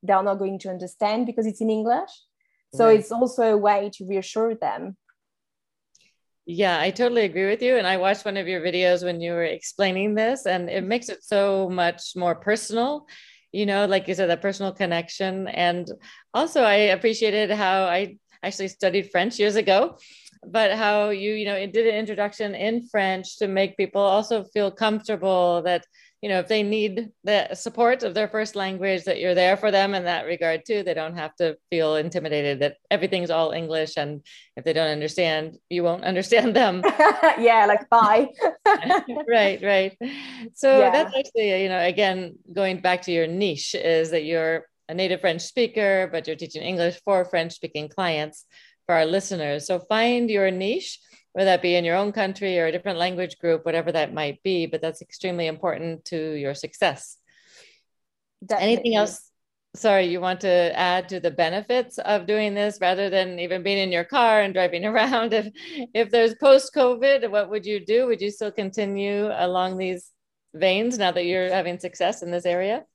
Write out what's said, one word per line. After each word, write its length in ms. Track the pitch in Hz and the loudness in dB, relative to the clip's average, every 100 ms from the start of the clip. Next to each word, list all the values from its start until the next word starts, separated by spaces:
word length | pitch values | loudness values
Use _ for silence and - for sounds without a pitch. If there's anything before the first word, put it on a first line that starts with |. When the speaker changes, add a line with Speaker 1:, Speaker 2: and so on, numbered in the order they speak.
Speaker 1:
they're 200 | 185 196 | 2 0
not 140 | 196 196 | 2 -2
going 200 | 196 196 | -4 -6
to 100 | 190 | -10
understand 560 | 185 180 - 208 220 240 | -10 -12 -4 -2 0 -2
because 180 | 240 220 | -2 -4
it's 140 | 208 | -2
in 80 | 226 | -2
English. 420 | 220 220 247 381 - _ _ _ _ _ | 0 0 -2 -4 -14 _ _ _ _ _
So 140 | - 226 | 2 6
Speaker 2:
Right. 120 | 214 | 6
Speaker 1:
it's 120 | 214 | 4
also 300 | 233 247 240 226 | -2 -2 2 2
a 60 | 214 | 4
way 320 | 208 202 202 | 4 2 0
to 120 | 196 185 | -8 -6
reassure 480 | 196 190 - 226 | -6 -4 -2 -2
them. 420 | 220 - 104 180 196 _ _ _ _ _ _ _ _ _ _ _ _ _ _ - | -2 -4 -6 -10 -14 _ _ _ _ _ _ _ _ _ _ _ _ _ _ -12
Speaker 2:
Yeah, 320 | 170 196 170 | -2 0 2
I 120 | 165 | 0
totally 320 | 196 240 240 | 0 0 2
agree 260 | 208 170 196 | 0 0 -2
with 140 | 214 | 0
you. 140 | 247 254 | 2 2
And 80 | 185 | 2
I 100 | 190 | 0
watched 280 | 185 202 | 2 0
one 120 | 214 196 | -2 -6
of 100 | 180 | -4
your 140 | 185 | -4
videos 420 | 165 175 180 180 | -2 0 2 2
when 180 | 180 170 | 0 -6
you 120 | 170 | -4
were 120 | 170 | -2
explaining 680 | 170 - - - 196 185 202 | -2 -4 -10 -2 -2 0 -2
this, 320 | 208 220 269 202 | 0 0 -2 -2
and 220 | 185 175 | -4 -2
it 160 | 190 | -4
makes 240 | 185 240 240 | -2 -4 -6
it 160 | 202 | -14
so 460 | - 202 196 196 190 | -2 0 2 0 -2
much 420 | 180 170 170 - 180 | 0 0 -2 -10 -4
more 180 | 175 | -2
personal, 720 | 170 - 220 - 226 247 294 285 - - _ _ | -2 -2 -2 -2 -2 -2 -4 _ -20 -20 _ _
you 120 | 190 208 | -4 -2
know, 200 | 196 202 | 0 2
like 220 | 190 185 | 0 -2
you 60 | |
said, 140 | 185 185 | -2 0
that 140 | 170 | 0
personal 300 | 202 196 196 | -2 -4 -6
connection. 760 | 185 185 170 170 - 190 190 190 | -4 -2 -2 -4 -6 -6 -4 -8
And 400 | - 175 175 175 - - - _ | 0 0 0 -6 -14 -18 -20 _
also 280 | 226 320 320 | -2 0 2
I 120 | 226 202 208 | 4 6 4
appreciated 580 | 190 226 220 220 208 208 | 4 0 0 0 0 0
how 340 | 208 196 190 | 0 2 2
I 340 | 190 175 196 202 _ _ | 2 0 -2 -10 _ _
actually 260 | - 202 190 | -10 -8 -10
studied 420 | - 190 185 190 | -2 0 0 -2
French 280 | 180 196 233 | 0 -2 0
years 180 | 208 208 | 0 2
ago, 400 | 196 190 302 - - - - _ 214 | 4 4 4 -4 -20 -20 -20 _ -6
but 260 | 180 214 | 0 2
how 360 | 214 214 208 208 | 2 2 2 2
you, 240 | 202 202 | -2 -4
you 140 | 214 202 | -4 -4
know, 80 | |
it 180 | 202 196 | -4 -2
did 140 | 208 226 | 0 2
an 80 | |
introduction 600 | 214 220 202 208 - 214 | 0 -4 -4 -4 -4 -6
in 320 | 196 208 233 240 | -4 -2 -2 -2
French 500 | 214 190 185 185 - | 0 0 -2 -6 -6
to 100 | 208 | -2
make 300 | 190 196 196 | 0 0 0
people 240 | 190 202 | -2 2
also 420 | 202 196 214 226 | 4 2 2 -4
feel 260 | 190 - 202 | -2 -2 -2
comfortable 920 | 196 220 214 214 208 185 185 180 175 | 0 -2 -2 -4 -4 0 2 2 2
that, 240 | 170 175 - _ _ _ | 0 -2 -4 _ _ _
you 80 | 208 | -4
know, 80 | 190 | -2
if 80 | 180 | 0
they 140 | 214 | 0
need 460 | 202 214 208 190 220 _ | 0 0 -2 -4 -10 _
the 300 | 190 208 - | 0 0 0
support 480 | 185 - 226 240 262 | -6 -10 2 2 2
of 100 | 233 | -2
their 140 | 180 208 | -2 -4
first 280 | 214 214 202 | -4 -6 -4
language, 480 | 190 190 190 185 | -6 -4 -2 -2
that 160 | 175 - | -2 -2
you're 140 | 175 | 0
there 220 | 180 180 196 | 2 4 4
for 120 | 214 | 2
them 240 | 196 196 | 2 2
in 100 | 196 | 0
that 200 | 175 170 139 | -2 -4 -4
regard 360 | 175 165 160 - | -4 -2 -2 -4
too. 160 | 214 | -4
They 120 | 180 | -2
don't 220 | 165 160 170 | -4 -6 -8
have 180 | 156 _ | -10 _
to 200 | 170 151 _ | -4 -4 _
feel 260 | 170 156 156 | -2 0 0
intimidated 640 | 160 175 156 151 143 135 | -2 -4 -2 -2 -2 0
that 160 | 147 - _ | -2 -4 _
everything's 400 | 202 185 185 175 | -2 -2 -2 -2
all 220 | 165 160 | 0 0
English, 440 | 165 165 160 156 156 | -2 -4 -4 -4 -4
and 240 | 147 147 - - _ - | -6 -8 -14 -20 _ -8
if 80 | |
they 80 | 135 | -4
don't 160 | 160 160 | 0 0
understand, 680 | 151 151 156 170 156 156 156 _ | -2 -4 0 0 0 -4 -12 _
you 140 | 175 | -2
won't 220 | 170 175 | 0 0
understand 520 | - 185 190 233 240 214 | -2 -4 2 4 4 4
them. 260 | 220 180 277 | 2 2 0
Speaker 1:
<laughs> 40 | - 320 - 320 247 | 4 4 6 4 4
Yeah, 280 | 233 226 208 | 4 6 6
like, 220 | 208 - | 4 4
bye. 380 | 233 214 226 285 - 427 320 - | 4 6 4 2 0 -2 0 2
<laughs> 640 | 403 247 370 - 247 294 | 2 4 0 0 -8 2
Speaker 2:
Right, 320 | 233 202 196 | 4 4 2
right. 340 | 196 196 190 190 247 277 269 262 233 | 2 2 2 -4 -10 -10 -14 -16 -18
So 240 | - 269 269 | 0 6 8
Speaker 1:
Yeah. 120 | 254 | 8
Speaker 2:
that's 260 | 254 208 262 | 6 2 -2
actually, 460 | 277 226 208 185 | -4 -2 0 0
you 60 | 190 | 0
know, 120 | 185 | 0
again, 560 | 175 185 202 185 180 - - | 0 2 0 0 -6 -12 -12
going 280 | 175 190 185 | -4 -2 0
back 220 | 180 180 | 0 0
to 100 | 180 | 0
your 140 | 170 160 | -2 0
niche 480 | 175 202 143 - | 0 -2 -4 -6
is 360 | - 165 165 160 | -4 0 2 2
that 140 | 165 | -2
you're 420 | 151 165 160 165 - _ - | -2 -2 0 -2 -6 _ -12
a 60 | |
native 260 | 170 190 175 | -4 -2 0
French 220 | 180 165 | -2 -2
speaker, 640 | - - 233 226 202 196 185 | -6 -2 -2 0 0 0 0
but 140 | 170 160 | -6 -6
you're 100 | 156 | -10
teaching 260 | 170 156 | -10 -10
English 380 | 160 185 170 175 | -6 -2 -2 -2
for 200 | - 196 | 0 0
French 280 | 180 180 165 | 0 -2 -4
speaking 340 | 165 165 151 151 | -8 -12 -10 -10
clients 560 | 156 185 156 151 156 _ - - _ - | -4 -4 -2 -6 -10 _ -20 -20 _ 0
for 80 | |
our 120 | 170 160 | 2 2
listeners. 600 | 190 190 185 151 143 147 | 0 -2 -6 -4 -6 -4
So 120 | 180 | -6
find 500 | - 214 233 240 240 | 0 0 2 2 0
your 200 | 208 190 | 2 0
niche, 500 | 185 190 302 - - _ _ _ | 0 -4 -4 -6 -16 _ _ _
whether 140 | - 190 | -2 2
that 160 | 180 | 4
be 120 | 180 | 2
in 100 | 175 170 | 0 2
your 100 | 175 | 0
own 160 | 208 | 0
country 460 | 208 196 196 196 185 | -2 -4 -2 -2 0
or 60 | 165 | 0
a 60 | |
different 260 | 165 196 175 | -2 -4 -2
language 400 | 180 180 180 - | -4 -2 -8 -4
group, 260 | 170 165 | 0 0
whatever 260 | 165 165 160 | 0 -2 -2
that 200 | 165 151 | -2 -2
might 300 | 156 151 143 | -4 -6 -6
be, 240 | 190 185 165 | -4 -2 -2
but 160 | 160 | -4
that's 180 | 160 156 | -6 -8
extremely 440 | - - 185 175 165 | -16 -10 -6 -4 -4
important 580 | 156 180 - 165 165 - | -4 -4 -4 -6 -10 -8
to 100 | 170 156 | -8 -6
your 200 | 151 139 | -6 -6
success. 600 | 143 151 - 190 139 - - _ _ _ - - _ _ _ _ _ _ _ | -8 -12 -2 -2 -2 -14 -20 _ _ _ -20 -20 _ _ _ _ _ _ _
Speaker 1:
Definitely. 280 | 190 208 196 | -4 0 2
Speaker 2:
Anything 200 | 233 240 220 | 2 2 0
else, 340 | 208 208 - _ _ _ _ | 0 -4 -20 _ _ _ _
sorry, 300 | - 226 196 180 | -2 4 4 4
you 140 | 180 | 0
want 220 | 180 180 | -4 -2
to 360 | 190 180 170 - | 2 4 2 2
add 300 | 180 180 180 | 2 0 -2
to 100 | 185 | -4
the 120 | 170 | -4
benefits 680 | 147 165 185 208 247 247 - | 0 0 0 -2 -2 -2 -6
of 280 | - 208 175 | -2 -2 0
doing 280 | 214 214 | 0 0
this 240 | 202 208 208 | -2 -4 0
rather 280 | 180 185 196 | 0 0 0
than 300 | 190 185 180 | 0 -2 -4
even 220 | 175 180 | -6 -4
being 160 | 180 196 | -2 -2
in 120 | 190 | 0
your 140 | 175 | -2
car 380 | 170 277 233 214 | 0 2 4 4
and 100 | 196 | 2
driving 320 | 185 180 175 | 2 0 0
<laughs> 80 | 202 | -2
around? 400 | 226 233 254 233 | 2 2 2 0
If, 160 | 220 208 - - 320 240 | -2 -2 -12 -16 -12 -6
if 160 | 226 233 | -2 2
there's 240 | 233 226 | 4 2
post-covid, 960 | 226 294 269 269 302 254 247 262 277 220 | 4 6 6 6 2 2 4 2 2 2
what 180 | 202 196 | -2 -2
would 160 | 208 | -4
you 200 | 190 208 | -4 -6
do? 220 | 170 226 254 | 0 0 2
Would 140 | 220 | 0
you 100 | 202 | -4
still 220 | 202 214 | -6 -8
continue 800 | 202 196 190 202 196 202 202 208 | -6 -6 -4 -4 -4 -4 -2 -2
along 440 | - 180 180 185 185 | -2 0 0 -2 -4
these 320 | 185 185 - _ _ _ _ | -6 -6 -12 _ _ _ _
veins 460 | 160 185 190 226 247 | -2 2 2 0 0
now 120 | 190 | 0
that 140 | 180 | 0
you're 240 | 175 185 185 | 0 0 0
having 300 | 185 175 175 | 0 -2 -6
success 440 | 180 - 180 226 | -10 -2 -2 -2
in 80 | 175 | -6
this 140 | 175 | -4
area? 400 | 175 175 190 233 320 | -2 0 0 -4 -6